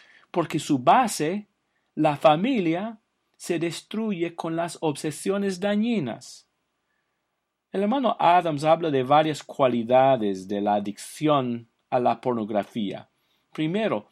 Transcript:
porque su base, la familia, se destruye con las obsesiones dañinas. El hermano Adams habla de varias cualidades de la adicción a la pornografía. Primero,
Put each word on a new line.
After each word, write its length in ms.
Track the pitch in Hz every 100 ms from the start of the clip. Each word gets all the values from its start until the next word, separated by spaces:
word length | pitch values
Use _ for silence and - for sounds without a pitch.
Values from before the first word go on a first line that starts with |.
| _ _ _
porque 280 | - 165 160
su 200 | - 143
base, 720 | 123 214 240 - 156 202 208 _ _ _ _
la 220 | - 156 143
familia, 840 | 160 151 220 262 170 170 214 226 _ _ _ _
se 220 | - 170
destruye 760 | 170 - - 208 220 185 170
con 220 | 165 165 165
las 220 | 170 -
obsesiones 800 | 160 143 160 139 196 196 202 180
dañinas. 880 | 202 208 226 220 127 107 - - _ _ _ _ _ _ _ _ _ _ _ _ _
El 100 | 190
hermano 340 | 202 262 240 -
Adams 420 | 160 180 170 147
habla 260 | 156 165 165
de 120 | 135
varias 400 | 127 147 156 143
cualidades 1080 | - - 135 123 113 127 135 127 104 95 92
de 120 | 101
la 140 | 101
adicción 920 | 104 101 101 - - 151 147 127 117 117 _ _
a 80 | 127
la 220 | 120 117
pornografía. 880 | 127 120 107 110 95 123 101 71 - _ _ _ _
Primero, 560 | - 156 190 214 117 -